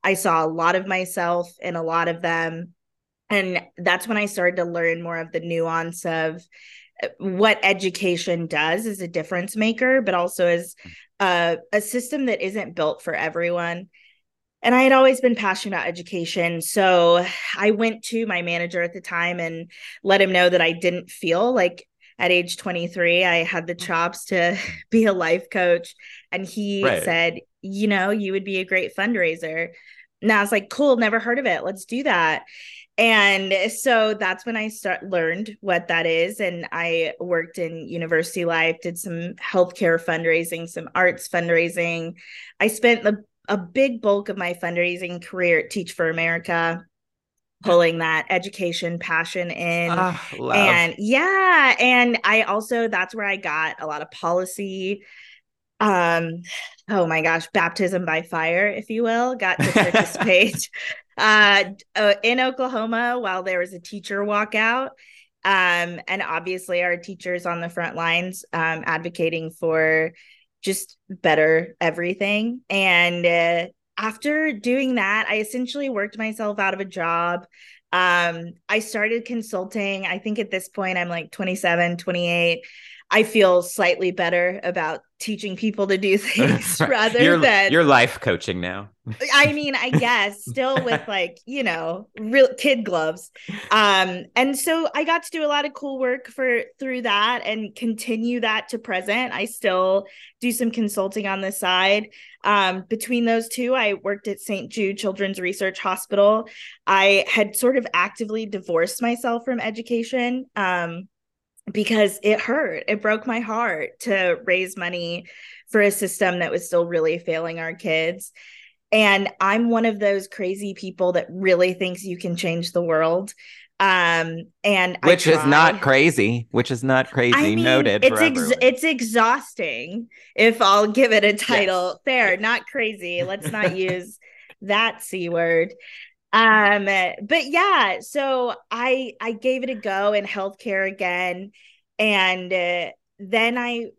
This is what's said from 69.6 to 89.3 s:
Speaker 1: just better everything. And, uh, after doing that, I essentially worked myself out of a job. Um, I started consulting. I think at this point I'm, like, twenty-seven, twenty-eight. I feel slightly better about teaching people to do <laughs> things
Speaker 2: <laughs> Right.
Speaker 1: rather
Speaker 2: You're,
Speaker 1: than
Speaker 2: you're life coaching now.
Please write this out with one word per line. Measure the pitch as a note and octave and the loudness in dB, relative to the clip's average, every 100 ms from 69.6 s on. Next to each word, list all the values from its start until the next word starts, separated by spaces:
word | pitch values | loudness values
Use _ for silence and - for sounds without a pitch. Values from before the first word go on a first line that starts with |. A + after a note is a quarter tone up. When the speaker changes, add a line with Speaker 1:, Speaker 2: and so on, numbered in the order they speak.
| E3+ D#3+ D#3 D#3+ D#3+ E3 - _ _ _ | -2 0 2 2 0 -6 -20 _ _ _
Speaker 1:
just | - F#3+ - _ _ | -6 -6 -8 _ _
better | F#3+ F3 D#3 D#3 D#3+ E3 - | -2 2 4 4 4 0 -4
everything. | E3+ E3 F3 F#3+ G3+ G#3 A3+ B3 _ | -4 -2 -6 -4 -2 -2 -2 -6 _
And, | G3 F#3+ F3 F3 F3 F3 | 0 4 4 4 2 2
uh, | E3+ E3+ E3+ F3+ _ _ - | 4 2 0 -2 _ _ -6
after | A3 A3 C#4+ D4+ D#4 | -6 -4 -4 0 -2
doing | A3 A3 B3+ C4+ | -2 -2 0 0
that, | B3 G3 G#3 A3 | -2 0 -2 -2
I | G#3+ | -4
essentially | G#3+ B3 B3 C#4+ C#4 | -4 -6 -6 -6 -4
worked | A3 G#3 G#3 | -4 -6 -6
myself | A3 G#3+ G#3+ G#3 | -8 -6 -6 -2
out | G3 | -2
of | F#3+ | -2
a | |
job. | G3 F3+ E3+ E3+ E3+ F3 F3 _ - - _ | -8 -4 -2 0 0 -4 -8 _ -20 -20 _
Um, | F3+ F3+ F3 E3+ E3+ E3+ - - | 2 4 4 2 -4 -12 -16 -4
I | G#3+ | -4
started | G#3+ A3 G#3+ A#3 A#3 | -2 -4 -2 -2 -4
consulting. | A#3+ A3 G3 F#3+ A3 G3 G3 F#3 | -8 -6 -6 -6 -6 -4 -4 -6
I | F#3 | -6
think | A3 G#3+ | -4 -4
at | G#3 | -4
this | F#3 - | -4 -6
point | - F#3 F3+ | -6 -4 -2
I'm, | F3 | -4
like, | E3+ - | -6 -8
twenty-seven, | - F#3 F#3 F#3 E3+ F3 F3 | -6 -4 -2 0 2 2 0
twenty-eight. | F3+ F3 F3 F3 E3+ E3 - - - - _ | -4 -2 -2 0 0 0 -8 -20 -20 -20 _
I | G#3 | 2
feel | A3 A3 F#3+ F3+ | 4 4 6 6
slightly | F3 - F3+ F3+ F#3 | 2 0 0 2 -2
better | F3+ E3+ F3 F3+ F#3+ | -2 0 2 0 -2
about | F3 F3+ D#3+ D#3+ _ _ | -6 -4 -4 -6 _ _
teaching | - G#3+ G#3 | -8 -6 -8
people | F#3 A3 G#3 G3 | -4 -4 -2 0
to | F#3+ | 0
do | G3 G3 | 2 0
<laughs> | |
things | A#3 G#3+ - - - - | 0 2 2 2 -2 0
Speaker 2:
<laughs> | |
Right. | B3 | 2
Speaker 1:
rather | A#3+ A3 A#3+ | 2 2 4
Speaker 2:
You're, | - E3+ | 4 6
Speaker 1:
than | C4+ G#3 G3 | 6 6 6
Speaker 2:
you're | D#3+ | 6
life | D#3 C3 A#2+ - | 8 8 6 2
coaching | - F2 - F2+ | -2 -2 -2 -4
now. | F2+ F#2+ G#2 _ - A2 C#4+ | -4 -6 -12 _ -12 -8 2